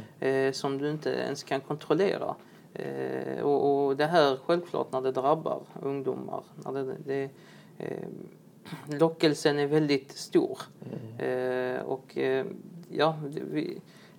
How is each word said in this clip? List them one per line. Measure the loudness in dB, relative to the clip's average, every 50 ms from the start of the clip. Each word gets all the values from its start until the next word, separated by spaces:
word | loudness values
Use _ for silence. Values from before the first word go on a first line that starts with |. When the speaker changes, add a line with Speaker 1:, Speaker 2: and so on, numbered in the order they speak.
| -12 -14 -8 -2
Speaker 1:
eh, | 0 2 4 4 4 2
som | 2 0 -2 -2 -2 0
du | -2 -2
inte | -2 -2 -2 -2
ens | -2 0 0 -2 -4 -6 -4
kan | -2 -2 -2
kontrollera. | -2 -4 -6 -4 0 2 2 4 4 2 2 0 -2 -4 -6 -6 -8 -20 -20 -20 -20 -14 -10
Eh, | -8 -8 -6 -6 -4 -4 -4 -4 -4 -4 -4 -4 -2
och, | 2 2 2 4 4 4 4 4 4
och | 2 2 2
det | 2
här, | 4 6 6 6 6 4 2 0
självklart, | 0 0 0 0 -2 -2 -2 -2 -2
när | -2 0
det | 0 0
drabbar | 0 2 2 2 2 2 2 -2 -4 -4 -6 -10 -12 -6
ungdomar, | -4 -4 -4 -2 -2 -2 -4 -4 -4 -8 -8 -8 -10 -10 -14 -14 -8
när | -6 -4 -4 -4
det, | -4 -6 -6 -6
det, | -4 -2 -2 -2 -4 -8 -14 -20 -20 -20 -20 -20 -20 -14 -10
eh, | -8 -6 -6 -6 -8 -8 -10 -12 -14 -14 -18 -20 -20 -20 -20 -20 -16 -14 -12 -12 -8 -4
<clears throat> | 0 4
lockelsen | 4 4 4 4 4 4 4 4 4 2 4 4
är | 2 4
väldigt | 4 4 4 4 4 2 0 -2
stor. | -14 -14 -4 2 4 4 4 4 0 -6 -10 -14 -16 -16 -12 -10 -10 -10 -10 -10 -8 -6
Speaker 2:
Mm. | -4 -2 -2 0 0 0 0 0 0 -2 -2
Speaker 1:
Eh, | -4
och, | -4 -4 -4 -6 -6 -8 -4 0
eh, | 0 2 2 0 0 -2 -6 -10 -14 -16 -16 -16 -14 -6
ja, | 0 2 2 2 2 0 -4 -8 -8
det, | -8 -8 -6
vi | -4 -4 -4 -4 -6 -10 -14 -18 -20 -20 -20 -20 -20